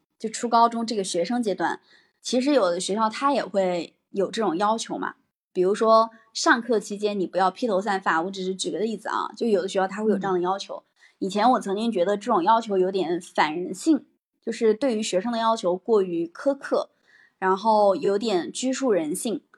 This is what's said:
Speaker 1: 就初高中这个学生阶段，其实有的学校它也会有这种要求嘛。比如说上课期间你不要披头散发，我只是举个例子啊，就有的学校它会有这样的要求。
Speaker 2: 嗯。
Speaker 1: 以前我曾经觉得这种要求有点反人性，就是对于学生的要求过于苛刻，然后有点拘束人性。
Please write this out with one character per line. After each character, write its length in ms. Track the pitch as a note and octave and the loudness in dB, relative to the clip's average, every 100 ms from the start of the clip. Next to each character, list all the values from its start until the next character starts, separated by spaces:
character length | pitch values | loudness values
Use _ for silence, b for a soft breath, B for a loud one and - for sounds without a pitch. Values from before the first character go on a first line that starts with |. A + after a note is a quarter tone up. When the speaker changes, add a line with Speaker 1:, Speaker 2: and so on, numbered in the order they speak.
| _ - | _ -12
Speaker 1:
就 100 | A3 | -10
初 200 | - A#3 | -6 0
高 200 | A#3 A#3 | 4 4
中 180 | A#3 A3+ | 2 -4
这 80 | |
个 80 | A3 | -4
学 220 | F#3+ F3 | -4 -2
生 180 | F3+ B3 | -2 -2
阶 120 | G#3+ | -2
段， 260 | F3+ D#3+ - b b b b | -2 -2 -4 b b b b
其 200 | - B3 | -2 0
实 120 | C4+ | 4
有 180 | C#4 F3+ | 4 2
的 80 | F3 | 0
学 160 | F#3 | -2
校 140 | G#3 A3 | 0 -2
它 240 | A3 C#4 | 0 0
也 100 | B3 | 0
会 540 | F#3 G3+ F#3 F3 - _ _ | 0 0 0 -2 -6 _ _
有 200 | G3 F#3 | -4 -2
这 120 | G#3+ | -2
种 140 | G3+ E3 | -2 0
要 200 | G#3 A3+ | 0 0
求 220 | - G#2+ | -4 -6
嘛。 160 | - - _ _ _ | -8 -10 _ _ _
比 100 | F#3 | 0
如 120 | F#3 | 0
说 360 | G3+ A3 A3 A3+ b b | 2 6 6 4 b b
上 260 | - E4 B3 | -2 2 2
课 180 | A3+ A3 | 2 -2
期 200 | - G3+ | -2 -4
间 200 | G#3 G#3 | -2 -2
你 80 | E3+ | -2
不 120 | F3 | 2
要 120 | F#3 | 0
披 160 | F#3 A#3+ | 0 -2
头 140 | F#3 | 0
散 200 | G#3 F#3+ | 0 -2
发， 200 | F3+ E3 | 0 0
我 80 | F#3 | -2
只 140 | G3 | -4
是 100 | F#3 | -6
举 160 | F#3+ F#3 | -4 -6
个 80 | D#3+ | -4
例 180 | A3 G#3+ | -4 -6
子 120 | - | -6
啊， 220 | G#2+ D#2 | -4 -4
就 120 | - A#3 | -4 2
有 160 | G3 | 2
的 60 | F#3+ | 2
学 100 | F#3+ | 0
校 100 | F#3+ | -2
它 140 | G3 | 0
会 60 | A3 | 0
有 80 | G3+ | 0
这 60 | |
样 100 | G3 | 0
的 60 | F3+ | 0
要 180 | F3 G3 | 0 -2
求。 180 | - - | -6 -14
Speaker 2:
嗯。 80 | _ b b b | _ b b b
Speaker 1:
以 100 | F#3+ | -4
前 200 | G3 A#3 | 2 4
我 80 | A#3 | 4
曾 160 | G3 G3 | 0 -2
经 160 | A#3 | -2
觉 120 | F#3+ | 0
得 120 | F3 G#3 | 0 0
这 80 | |
种 180 | A#3+ G3+ | 0 0
要 180 | F3+ A3+ | 4 2
求 160 | A3+ F#3+ | 2 0
有 140 | F#3 | 0
点 300 | G3 D#3+ F3 | 0 -2 -4
反 360 | - - D#3 D#3+ | -4 -2 -2 -2
人 160 | F3+ | -8
性， 340 | F#3 D#4+ D4 - _ _ _ | -4 2 2 0 _ _ _
就 60 | - | -10
是 240 | A3+ A3+ | 0 2
对 240 | G#3+ C#4 G#3+ | 2 0 0
于 40 | |
学 180 | G#3+ F#3 | -2 -2
生 100 | A#3 | -2
的 80 | A#3 | -2
要 180 | A3+ A3+ | 0 0
求 200 | F3+ F3+ | 0 -2
过 260 | - G#3+ | 2 2
于 240 | F#3+ E3+ E3 | 2 -2 -4
苛 260 | - C#4 C#4 | -2 -2 -2
刻， 320 | - B3 - b b b b b | -2 -4 -4 b b b b b
然 180 | F#3+ G#3+ | 0 0
后 380 | A3 G#3+ G3+ | 2 4 4
有 240 | F3 G3 G3+ | 2 0 0
点 320 | G3+ F3+ D3+ | 0 -2 -2
拘 220 | - B3+ | -4 -4
束 180 | B3+ C4 | -2 0
人 240 | F3+ D#3 | 0 0
性。 300 | F#3 A#3 F#3+ _ | -4 -4 -6 _